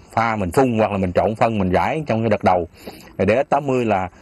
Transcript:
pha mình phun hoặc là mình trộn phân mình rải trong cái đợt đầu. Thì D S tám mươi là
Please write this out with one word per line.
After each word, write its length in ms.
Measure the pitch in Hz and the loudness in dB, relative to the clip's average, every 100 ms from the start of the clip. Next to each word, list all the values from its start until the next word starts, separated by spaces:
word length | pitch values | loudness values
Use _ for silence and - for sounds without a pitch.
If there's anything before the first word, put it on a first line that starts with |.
| - | -6
pha 240 | 113 117 110 | -2 -2 -2
mình 140 | 90 | -2
phun 280 | 139 131 110 | 0 2 2
hoặc 120 | 104 | 0
là 80 | 101 | 0
mình 140 | 95 | -2
trộn 220 | 87 92 113 | 0 0 0
phân 220 | 117 110 | 0 0
mình 120 | 95 | 0
rải 340 | 90 98 156 139 | 0 0 -2 -4
trong 160 | 113 | -2
cái 80 | 113 | 0
đợt 140 | 104 | 0
đầu. 240 | 95 90 82 - - - - - | 2 0 -2 -10 -18 -18 -12 -2
Thì 60 | 95 | 2
D 20 | |
S 180 | 117 143 | 2 0
tám 180 | 143 143 | -2 0
mươi 180 | 127 | 0
là 240 | 113 95 90 - | 0 0 -2 -10